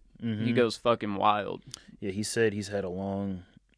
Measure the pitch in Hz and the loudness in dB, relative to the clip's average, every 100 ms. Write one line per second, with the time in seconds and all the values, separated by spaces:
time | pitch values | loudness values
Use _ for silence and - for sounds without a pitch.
0 | _ - 117 107 113 120 117 - 120 117 | _ -8 -4 0 2 4 2 2 2 2
1 | 107 98 101 104 98 - - - - - | 0 2 2 2 0 -8 -12 -18 -18 -10
2 | 107 95 107 - 113 104 95 101 95 90 | -6 -4 -2 2 2 2 -4 -4 -4 -4
3 | 98 98 98 92 90 _ _ | -4 -2 -4 -6 -10 _ _